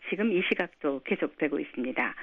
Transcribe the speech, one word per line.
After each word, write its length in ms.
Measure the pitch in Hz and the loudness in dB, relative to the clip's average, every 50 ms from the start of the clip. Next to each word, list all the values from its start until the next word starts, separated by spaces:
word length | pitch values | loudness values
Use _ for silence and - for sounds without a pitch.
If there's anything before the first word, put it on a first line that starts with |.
| - - | -6 -4
지금 220 | 190 190 214 233 | 0 2 2 4
이 120 | 185 180 180 | 4 2 2
시각도 540 | - - - 180 - - - - 147 139 131 - | 2 2 0 0 -2 -4 -4 -2 -2 -2 -2 -2
계속되고 540 | - 180 - 156 147 - - 156 143 143 151 | -2 0 0 0 -2 0 0 0 0 0 -2
있습니다. 560 | 147 - - - 120 131 127 127 123 - - - | -4 -4 -4 -4 -4 -2 0 0 -2 -2 -4 -6